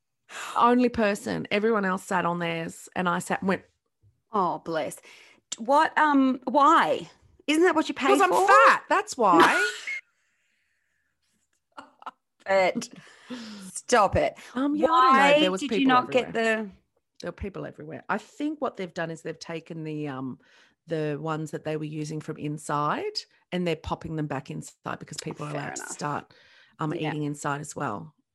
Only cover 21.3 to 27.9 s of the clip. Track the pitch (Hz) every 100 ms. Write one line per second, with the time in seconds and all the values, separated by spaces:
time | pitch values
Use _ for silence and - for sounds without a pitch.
21.3 | 156 156 156 156 156 151 156 151 156 -
22.3 | 147 151 147 - 147 147 226 415 427 -
23.3 | _ - 180 175 160 - 165 160 156 151
24.3 | 135 - 156 - - - - - 151 -
25.3 | - 147 147 143 - - - 147 - -
26.3 | _ _ _ _ - 156 165 151 151 147
27.3 | 147 147 143 151 - 143